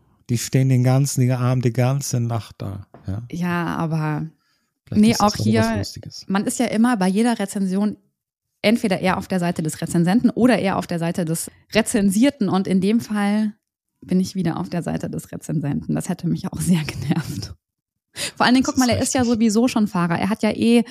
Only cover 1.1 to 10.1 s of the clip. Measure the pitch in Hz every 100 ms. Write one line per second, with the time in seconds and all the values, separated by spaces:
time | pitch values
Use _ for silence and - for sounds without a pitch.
1.1 | - 127 127 123 127 123 120 123 139 -
2.1 | 123 117 117 - - 101 101 - - -
3.1 | 101 120 175 180 175 170 - 165 160 156
4.1 | 151 160 - _ _ _ _ _ 202 214
5.1 | 220 208 - 214 220 226 214 190 - -
6.1 | - - 196 202 - 233 214 240 226 185
7.1 | 196 240 226 196 202 190 190 208 - _
8.1 | _ _ _ _ _ 208 233 214 185 185
9.1 | 190 - 185 175 175 156 - 165 170 170